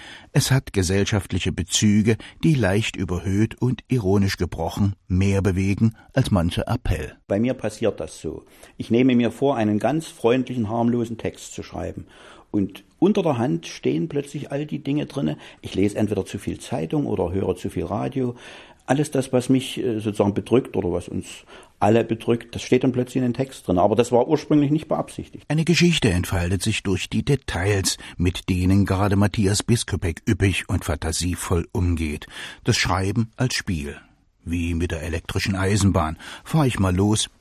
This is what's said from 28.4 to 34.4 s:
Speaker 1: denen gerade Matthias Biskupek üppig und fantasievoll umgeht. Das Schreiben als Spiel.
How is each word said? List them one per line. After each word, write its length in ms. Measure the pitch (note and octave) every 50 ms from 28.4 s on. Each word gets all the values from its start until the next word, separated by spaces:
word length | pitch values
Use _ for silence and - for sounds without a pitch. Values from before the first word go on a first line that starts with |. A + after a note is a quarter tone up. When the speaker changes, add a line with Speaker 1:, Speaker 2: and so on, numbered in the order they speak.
| - -
Speaker 1:
denen 360 | F#2+ F2+ F2+ F2+ F#2+ G2 G2+
gerade 300 | - G2 F#2 G2+ G#2 G2
Matthias 480 | G2 G#2 G2+ - - G#2 F#2 G#2 G2 -
Biskupek 580 | - A#2 A#2 - - - E2+ - F2 E2 - - -
üppig 420 | A2+ - F#2+ G2 F2 - - -
und 160 | - E2+ -
fantasievoll 840 | - E2+ - - D#2+ D#2+ - F2 F2+ F2 - - - G2 E2+ E2 -
umgeht. 560 | - F2 F2 F2 E2+ D#2+ E2 D#2 D2 D2+ - - - - - - - - -
Das 140 | - A#2 -
Schreiben 540 | - - F2+ F#2 F#2+ F#2+ G#2 A#2 A2+ A2 _ -
als 180 | B2 B2+ -
Spiel. 420 | - - - F#2+ D#2 C#2+ C#2+ C#2+ - - _ _ _ _ _ _ _